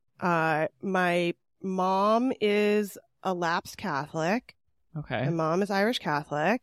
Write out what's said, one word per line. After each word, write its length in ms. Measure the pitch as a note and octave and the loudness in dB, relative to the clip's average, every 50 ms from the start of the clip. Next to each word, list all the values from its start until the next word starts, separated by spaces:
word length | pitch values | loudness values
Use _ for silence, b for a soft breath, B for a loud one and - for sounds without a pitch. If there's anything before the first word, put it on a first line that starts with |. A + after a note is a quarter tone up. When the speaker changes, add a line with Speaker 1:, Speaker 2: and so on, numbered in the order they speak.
| _ _ _ - | _ _ _ -6
Speaker 1:
uh, 480 | - F3+ E3+ E3 D#3+ D#3+ D#3 D3+ D#3+ - - _ | -2 0 2 2 2 2 2 0 0 -2 -4 _
my 540 | - G3 F#3 F#3 F3+ F3 E3+ F3+ F3 F3 F3 - _ _ _ _ - | -6 -2 0 2 2 2 2 2 0 0 -2 -6 _ _ _ _ -8
mom 720 | F#3+ F#3+ F#3 F#3 F#3 F#3+ F#3+ G3 G#3 A3 A#3 B3 C4 B3+ - | -4 -2 0 0 0 2 2 2 4 4 2 2 0 0 0
is 560 | - G#3 G#3 G#3 G#3 G#3 G#3 G#3 G#3 G3 - - - _ _ _ - | 0 2 2 4 4 4 2 2 0 -2 -8 -16 -20 _ _ _ -4
a 120 | F#3 F#3 | -4 -2
lapsed 420 | F3 F3 E3 E3+ F#3 - - - | 0 0 0 -2 -2 -4 -8 -12
Catholic. 800 | - - G3 D3+ C3+ C#3+ D3+ - D#3+ D#3 E3+ G3+ B3+ - - - _ _ _ _ _ _ _ - | -8 -6 -4 -4 -4 -4 -4 -4 -2 0 0 0 -2 -4 -8 -16 _ _ _ _ _ _ _ -12
Speaker 2:
Okay. 280 | D#3 D3 - B2 A2 A#2+ | -12 -6 -4 -2 -2 0
Speaker 1:
My 40 | C#3+ | 0
mom 320 | E3+ E3 D#3+ D#3 E3 F3+ G3+ | 0 0 0 0 0 0 0
is 80 | G3 | 0
Irish 280 | G#3 G3 G3+ A3 B3+ - | 0 2 2 2 0 -2
Catholic. 640 | - F3 D3+ D3 D3+ - D3 D3 D3+ F3+ A3 C4 | -2 -2 -2 -2 -2 -2 -2 0 2 0 0 0